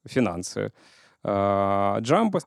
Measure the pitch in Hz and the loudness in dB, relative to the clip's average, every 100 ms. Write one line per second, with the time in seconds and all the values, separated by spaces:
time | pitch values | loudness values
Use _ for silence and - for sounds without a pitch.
0 | - 131 107 87 90 107 104 - - - | -4 0 0 -2 -8 -6 -8 -8 -20 -20
1 | _ _ 104 101 98 98 98 98 101 104 | _ _ -2 0 2 2 2 2 0 0
2 | 113 170 226 185 | 2 2 2 -2